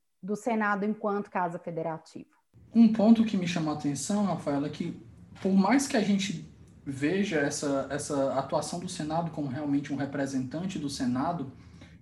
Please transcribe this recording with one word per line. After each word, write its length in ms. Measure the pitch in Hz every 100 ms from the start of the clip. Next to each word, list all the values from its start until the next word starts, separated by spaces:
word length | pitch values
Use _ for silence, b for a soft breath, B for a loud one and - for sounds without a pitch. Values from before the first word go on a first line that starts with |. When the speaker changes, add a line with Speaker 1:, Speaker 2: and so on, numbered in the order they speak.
| _ _
Speaker 1:
do 140 | 185 208
Senado 500 | - 220 208 202 208
enquanto 460 | 214 214 202 202
casa 260 | 196 180 170
federativa. 720 | - 160 165 160 - - - _ _ - - 226
Speaker 2:
Um 180 | 233
ponto 320 | - 208 226 226
que 100 | 196
me 120 | 175
chamou 260 | 170 156
a 40 | 147
atenção, 480 | 147 143 - 208 202
Rafaela, 420 | 165 - 143 147
é 20 |
que 320 | 143 170 - - - - -
por 100 | 196
mais 360 | 196 190 269 277
que 100 | 247
a 40 |
gente 460 | 202 202 - 160 - - - - -
veja 540 | 131 147 190 196 156
essa, 480 | 143 - 147 139 135
essa 440 | 143 - 143 135 131
atuação 440 | 135 160 - 175
do 80 | 175
Senado 440 | - 151 160 170
como 160 | - 143
realmente 440 | 123 147 143 139
um 60 | 139
representante 800 | 139 143 135 135 127 156 185 -
do 120 | 139
Senado, 640 | - 123 127 151 170 131 - B B B B